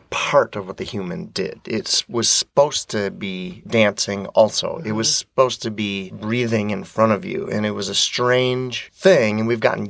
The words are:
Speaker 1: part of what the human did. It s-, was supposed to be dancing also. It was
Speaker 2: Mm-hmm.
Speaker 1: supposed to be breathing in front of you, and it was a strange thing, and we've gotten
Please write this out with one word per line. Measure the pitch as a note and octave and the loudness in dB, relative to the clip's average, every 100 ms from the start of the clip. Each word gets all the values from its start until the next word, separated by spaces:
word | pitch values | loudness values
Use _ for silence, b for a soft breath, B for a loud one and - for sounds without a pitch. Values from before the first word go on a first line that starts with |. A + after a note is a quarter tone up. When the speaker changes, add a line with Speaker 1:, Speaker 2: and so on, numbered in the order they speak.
| _ | _
Speaker 1:
part | - - C#3+ A2+ G#2+ | -6 2 4 4 -2
of | F#2 | -10
what | - | -8
the | |
human | F#2 G2+ F2+ E2+ F2 | -8 -6 -6 -8 -8
did. | - F#2 - - | -6 -6 -8 -6
It | A2 - | -6 -2
s-, | - - | -2 -2
was | A#2 A2 | -2 0
supposed | - - - D3 - - | 0 0 2 2 0 -4
to | A2 G2 | -2 -2
be | F#2 G2 F#2 F2+ F2+ - | -4 -8 -8 -10 -12 -2
dancing | A2+ G#2 G2+ - G2+ G2 | 4 4 2 -4 -4 0
also. | - G#2+ - E2+ E2 | 6 6 4 -6 -6
It | G#2+ | -4
was | A2 A2+ | -2 0
Speaker 2:
Mm-hmm. | - - | -2 -4
Speaker 1:
supposed | - B2+ - | 0 0 0
to | A2+ | -6
be | G#2 G#2 G2 F#2 | -4 -4 -4 -8
breathing | G#2 G#2+ A#2+ A#2 A2 G#2 | -10 -4 -2 0 -2 -2
in | G2 | -6
front | F2+ - A2 | -6 2 2
of | G2+ | 2
you, | F#2 F#2+ - | -2 -6 -4
and | G#2+ G#2+ | -2 -2
it | |
was | G#2 G2 | -4 -4
a | G2 | -2
strange | - - B2 B2+ B2+ B2+ B2+ A#2 - | -2 0 2 2 2 0 -4 -8 -12
thing, | - F#3+ E3 A2 G#2+ | 2 4 6 4 2
and | A2+ | 0
we've | A#2 | 2
gotten | B2 - G#2 | 2 0 -4